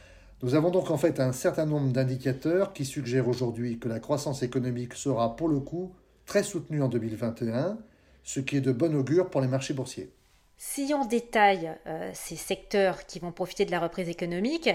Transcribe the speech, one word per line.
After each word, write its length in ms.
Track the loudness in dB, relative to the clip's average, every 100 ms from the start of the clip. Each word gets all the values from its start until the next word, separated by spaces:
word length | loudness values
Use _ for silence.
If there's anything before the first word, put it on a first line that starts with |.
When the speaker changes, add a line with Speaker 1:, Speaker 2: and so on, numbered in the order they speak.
| -20 -20 -20 -6
Speaker 1:
Nous 100 | 2
avons 160 | 4 4
donc 220 | 4 2
en 60 | 2
fait 240 | 2 4
un 100 | 0
certain 340 | 2 0 2 2
nombre 280 | 2 2
d'indicateurs 800 | 2 0 0 -2 0 2 2 2
qui 100 | -2
suggèrent 460 | -6 -4 0 2 2
aujourd'hui 500 | 2 -2 -2 -4 -4
que 80 | -6
la 140 | -6
croissance 420 | -2 -2 -2 -2
économique 520 | -2 0 -2 -4 -6 -4
sera 420 | -2 2 0 0
pour 100 | 0
le 140 | 0
coup 340 | 0 -6 -6 -12 _ _ -2
très 180 | 0
soutenue 400 | 0 -4 -4 0
en 60 | 0
deux 100 | 0
mille 160 | -2 -4
vingt 260 | -4 -2
et 100 | -2
un, 260 | -2 -2 -4 -12 _ _ _
ce 200 | -8 -6
qui 160 | -2 0
est 40 |
de 120 | 2
bon 200 | 2 2
augure 360 | 2 2 2 2
pour 100 | 0
les 80 | 2
marchés 260 | 0 -2
boursiers. 380 | -4 -6 -10 -12 -16 _ _ _ -16
Speaker 2:
Si 360 | -10 -4 0
on 120 | 0 2
détaille, 640 | 0 2 6 6 6 0 -8 -8
euh, 260 | -8 -8
ces 240 | -10 -10 -10
secteurs 680 | -6 -6 0 2 2 0 -8
qui 140 | -10
vont 140 | -8
profiter 320 | -6 -4 -2 0
de 60 |
la 80 | 2
reprise 280 | 0 -2 -4
économique, 640 | -4 -4 0 0 0 0